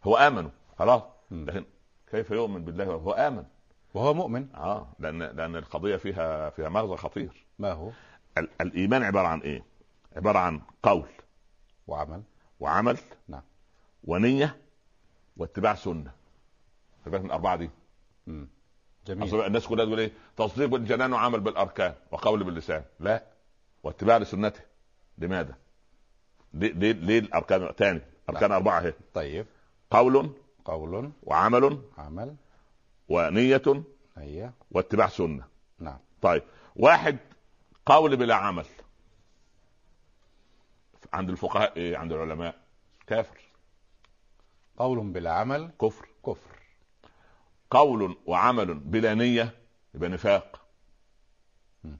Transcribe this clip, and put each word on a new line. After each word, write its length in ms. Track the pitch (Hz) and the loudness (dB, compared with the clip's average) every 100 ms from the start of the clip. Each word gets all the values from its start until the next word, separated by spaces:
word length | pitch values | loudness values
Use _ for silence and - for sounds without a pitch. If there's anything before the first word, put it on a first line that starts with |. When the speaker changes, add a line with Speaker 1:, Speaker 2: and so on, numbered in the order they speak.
Speaker 1:
هو 120 | 98 113 | 4 6
آمنوا، 340 | 143 120 78 - _ - | 6 4 -8 -12 _ -2
خلاص. 240 | 98 123 - - _ | 4 4 2 -20 _
Speaker 2:
مم. 160 | 85 73 | -12 -8
Speaker 1:
لكن 180 | 95 - _ _ _ _ | -10 -12 _ _ _ _
كيف 200 | 110 113 | -8 -4
يؤمن 340 | 110 113 95 | -4 -4 -6
بالله 240 | 82 82 98 | -10 -8 -6
وهو 240 | 82 82 | -6 -4
آمن؟ 320 | - 143 123 - _ _ _ _ | -2 -2 -2 -14 _ _ _ _
Speaker 2:
وهو 200 | 95 131 | -2 0
مؤمن. 320 | 151 180 117 139 | 0 -2 -6 -8
Speaker 1:
آه، 320 | - 82 104 - - | -8 -6 -6 -8 -12
لأن، 240 | 78 80 | -10 -8
لأن 340 | 82 69 82 82 | -10 -8 -8 -8
القضية 400 | 78 76 95 95 | -10 -6 -4 -4
فيها، 540 | 98 92 82 78 78 | -6 -6 -4 -4 -8
فيها 180 | - 78 | -8 -4
مغزى 280 | 92 110 82 | -4 -4 -6
خطير. 500 | 78 - 80 - _ _ | -8 -10 -10 -14 _ _
Speaker 2:
ما 140 | 101 | -8
هو؟ 180 | 82 90 123 - - _ - | -6 -10 -16 -20 -20 _ -6
Speaker 1:
ال-، 100 | 80 - | -6 -6
الإيمان 420 | 90 85 95 131 | -6 -2 2 2
عبارة 260 | 107 98 90 | 2 2 0
عن 120 | 80 | -2
إيه؟ 240 | 71 71 - _ _ _ _ - | -6 -10 -12 _ _ _ _ -4
عبارة 220 | 92 98 | 2 2
عن 220 | 90 78 - _ | 2 -2 -12 _
قول 260 | - 95 78 - - _ _ _ _ _ - | 2 2 0 -18 -20 _ _ _ _ _ -12
Speaker 2:
وعمل. 360 | 73 73 87 107 _ _ _ | -8 -8 -10 -16 _ _ _
Speaker 1:
وعمل 380 | 69 82 117 123 - - - | -2 0 0 -2 -6 -20 -20
Speaker 2:
نعم. 140 | 71 - _ _ _ _ _ | -20 -20 _ _ _ _ _
Speaker 1:
ونية 520 | - 87 113 139 147 - _ _ _ _ _ _ _ - | -6 0 2 2 0 -2 _ _ _ _ _ _ _ -12
واتباع 380 | 85 - 101 | -10 -2 0
سنة. 360 | 104 98 82 71 - _ _ _ _ _ _ _ _ | 0 -4 -8 -10 -18 _ _ _ _ _ _ _ _
خلي 80 | - | -8
بالك 80 | 95 | -6
من 60 | 92 | -6
الأربعة 300 | 90 92 92 | -4 -2 -2
دي. 140 | 82 - _ _ _ _ - | -6 -14 _ _ _ _ -16
Speaker 2:
مم. 220 | 78 69 _ _ _ _ _ - | -16 -16 _ _ _ _ _ -12
جميل. 220 | 95 90 | -8 -4
Speaker 1:
أصل 180 | 107 101 | -2 0
الناس 200 | 110 - | -2 -2
كلها 180 | 110 | -2
تقول 160 | 110 110 | -2 -2
إيه؟ 120 | 110 - - - | -4 -6 -20 -6
تصديق 320 | 110 127 139 | -4 -2 -2
بالجنان 440 | 127 110 120 131 | -2 -2 -2 0
وعمل 280 | 123 120 117 | 0 0 0
بالأركان 540 | 101 95 98 - 92 82 _ | -2 -2 -4 -2 -4 -4 _
وقول 340 | - 104 107 | -2 0 0
باللسان. 380 | 92 82 - 78 - _ | -2 -6 -6 -8 -8 _
لا، 220 | 85 110 - _ _ _ _ _ | -2 -2 -2 _ _ _ _ _
واتباع 340 | 80 - 98 117 | -12 -4 4 4
لسنته. 440 | 101 95 104 - - _ _ _ _ - | 4 -2 -4 -4 -20 _ _ _ _ -10
لماذا؟ 360 | 82 92 73 69 _ _ _ _ _ _ _ _ _ 73 | -6 -4 -6 -10 _ _ _ _ _ _ _ _ _ -4
ليه، 160 | 101 | -2
ليه، 200 | 78 104 | 2 0
ليه 260 | 110 82 113 | 2 2 2
الأركان؟ 560 | 104 82 - 95 90 | 2 -2 2 0 0
تاني، 260 | - 101 85 - - - | 0 2 2 -8 -16 -10
أركان 220 | - 101 | 0 2
Speaker 2:
نعم. 20 | |
Speaker 1:
أربعة 280 | 98 95 87 | 2 2 2
أهي. 140 | 85 78 - | 0 -6 -10
Speaker 2:
طيب. 320 | - 73 - 107 _ _ _ _ | -8 -8 -8 -12 _ _ _ _
Speaker 1:
قول 400 | 104 127 131 151 139 _ _ | 6 6 6 2 -10 _ _
Speaker 2:
قول. 460 | - 82 80 92 139 151 | -10 -8 -6 -8 -10 -14
Speaker 1:
وعمل 600 | - 78 101 120 139 147 117 - | 0 2 6 6 4 2 -10 -18
Speaker 2:
عمل. 380 | 73 82 123 147 _ _ _ _ _ _ _ | -14 -12 -12 -14 _ _ _ _ _ _ _
Speaker 1:
ونية 540 | 85 82 95 127 135 135 139 160 - _ - | 0 2 4 4 4 4 2 0 -20 _ -18
Speaker 2:
نية. 360 | 71 76 117 - _ | -14 -12 -12 -16 _
Speaker 1:
واتباع 380 | 82 - 101 107 | -2 0 2 2
سنة. 360 | - 87 71 - _ _ _ | 2 -4 -4 -12 _ _ _
Speaker 2:
نعم. 200 | 80 67 _ _ | -14 -14 _ _
Speaker 1:
طيب، 200 | - 85 - - - - | 2 2 -2 -20 -20 4
واحد 420 | 131 170 160 135 - _ _ _ _ _ - | 6 8 4 -4 -10 _ _ _ _ _ 6
قول 300 | 143 156 135 | 6 6 2
بلا 180 | 120 | 2
عمل، 320 | 110 101 87 78 - - _ _ _ _ _ _ _ _ _ _ _ _ _ _ _ _ _ _ _ _ _ - | 2 2 -2 -8 -16 -20 _ _ _ _ _ _ _ _ _ _ _ _ _ _ _ _ _ _ _ _ _ -10
عند 180 | 90 95 | -6 -4
الفقهاء 460 | 90 - 101 104 82 | -4 -2 0 0 0
إيه؟ 200 | 87 82 | -6 -4
عند 160 | 82 | -6
العلماء 420 | 80 80 78 85 - _ _ _ _ - | -6 -6 -6 -8 -10 _ _ _ _ -6
كافر. 340 | 107 113 - _ _ _ _ _ _ _ _ _ _ _ _ _ - | -4 -4 -10 _ _ _ _ _ _ _ _ _ _ _ _ _ -4
Speaker 2:
قول 240 | 127 123 | -2 -2
بلا 320 | 104 90 85 | -4 -6 -2
عمل. 380 | 82 113 143 165 - | -2 -2 -4 -8 -2
Speaker 1:
كفر. 280 | 110 - - _ - | -2 -2 -20 _ -10
Speaker 2:
كفر. 300 | - - - _ _ _ _ - _ _ _ _ _ _ | -10 -12 -20 _ _ _ _ -20 _ _ _ _ _ _
Speaker 1:
قول 460 | 127 147 117 95 87 - | 6 6 4 -2 -4 -2
وعمل 480 | 90 113 120 95 | 2 4 2 -2
بلا 400 | 78 69 107 110 | -4 -2 0 2
نية 400 | 107 120 120 117 - _ _ _ | 2 2 2 -2 -6 _ _ _
يبقى 140 | - 87 | -8 -6
نفاق. 520 | 90 107 98 - - _ _ _ _ _ _ _ _ _ _ _ _ | -2 2 2 0 -20 _ _ _ _ _ _ _ _ _ _ _ _
Speaker 2:
مم. 140 | 80 71 | -18 -18